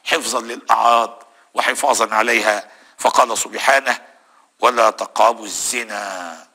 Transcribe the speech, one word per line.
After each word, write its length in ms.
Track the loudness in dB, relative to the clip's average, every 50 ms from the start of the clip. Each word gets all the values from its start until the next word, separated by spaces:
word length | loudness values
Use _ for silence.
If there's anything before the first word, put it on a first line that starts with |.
| _
حفظاً 360 | -2 -4 -2 -2 -2 -4 -4
للأعراض 800 | -4 -6 -12 -10 0 0 2 4 4 4 4 4 2 0 -6 -18 -20 _ _ _ _ _ _
وحفاظاً 600 | -2 -2 -2 -2 0 0 0 2 2 0 0 2
عليها. 560 | 0 2 2 0 2 2 0 -2 -2 -6 -12 -20 _ _ _ _ -2
فقال 400 | -2 0 4 4 2 2 0 -6
سبحانه: 600 | -6 -8 -8 -4 0 2 2 2 2 0 -4 -4 -8 -20 _ _ _ _ _ _ _ _ _ _
"ولا 300 | 0 0 4 4 2 2
تقربوا 540 | 2 0 -10 -6 0 4 4 4 2 0 -10
الزنا 1000 | -12 -10 -8 -6 -6 -6 -6 -6 -6 -8 -10 -8 -8 -10 -10 -12 -12 -14 -16 -20 _